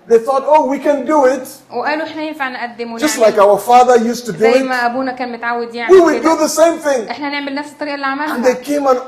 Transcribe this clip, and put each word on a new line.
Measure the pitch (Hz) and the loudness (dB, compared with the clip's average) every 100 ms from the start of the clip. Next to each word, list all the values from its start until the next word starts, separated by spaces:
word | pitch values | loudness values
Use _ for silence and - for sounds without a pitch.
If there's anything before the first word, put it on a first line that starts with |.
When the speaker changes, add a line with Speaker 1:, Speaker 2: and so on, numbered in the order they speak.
| - | -2
Speaker 1:
They | 226 | -2
thought, | 247 269 | 0 -4
"Oh, | 277 311 262 | 2 2 2
we | 277 | -2
can | 302 277 247 | -2 -2 0
do | 311 254 | 2 2
it. | 269 - - _ 233 | -2 -6 -18 _ -6
Speaker 2:
وقالوا: | 277 311 320 | -4 -4 -6
"إحنا | 302 | -8
ينفع | 311 302 262 | -10 -6 -8
نقدمه، | 247 233 214 233 226 | -8 -12 -10 -10 -4
Speaker 1:
Just | 302 269 | -4 2
Speaker 2:
نعمل | 220 | 2
Speaker 1:
like | 208 | 4
our | 202 202 | 4 4
father | 240 247 247 240 | 6 6 6 4
used | 226 233 220 | 2 -4 -6
to | |
do | 165 | 0
Speaker 2:
زي | 226 | 4
Speaker 1:
it. | 254 | 4
Speaker 2:
ما | 262 247 240 | 2 -2 -2
أبونا | 247 262 | -2 -6
كان | 254 247 | -6 -8
متعود | 233 233 240 233 | -6 -6 -4 -6
Speaker 1:
We | |
Speaker 2:
يعمل | 233 233 370 | -8 4 6
Speaker 1:
will | 320 - | 6 2
Speaker 2:
كده. | 311 320 | 0 0
Speaker 1:
do | 302 | 0
the | |
same | 311 330 330 294 | 2 2 2 -2
thing." | 262 196 | -2 -2
Speaker 2:
إحنا | 247 285 | -8 -6
نعمل | 285 277 | -6 -6
نفس | 269 294 | -8 -10
الطريقة | - 294 | -10 -8
اللي | 285 277 | -6 -6
Speaker 1:
And | |
Speaker 2:
عملها." | 277 302 254 254 | -4 -4 0 0
Speaker 1:
they | 247 | 0
came | 277 285 277 | -4 -2 0
and | 247 | 0